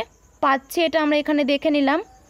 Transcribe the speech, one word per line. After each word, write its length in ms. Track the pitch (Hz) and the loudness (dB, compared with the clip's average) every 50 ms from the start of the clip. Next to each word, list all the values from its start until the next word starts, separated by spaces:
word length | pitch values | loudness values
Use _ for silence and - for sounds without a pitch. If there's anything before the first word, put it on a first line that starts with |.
| - - _ _ _ - _ - 302 | -2 -6 _ _ _ -18 _ -2 0
পাচ্ছি 340 | 277 269 269 - - - 349 330 | 0 0 0 -4 -6 -2 -2 -2
এটা 120 | 320 - 320 302 | 0 0 0 0
আমরা 120 | 294 302 294 | 2 0 0
এখানে 200 | 294 302 302 294 285 254 | 0 0 0 0 0 0
দেখে 180 | 285 277 - 320 294 | 0 0 0 0 0
নিলাম। 240 | 294 277 269 294 359 466 - - - - _ | 2 2 2 0 -2 -4 -8 -18 -20 -20 _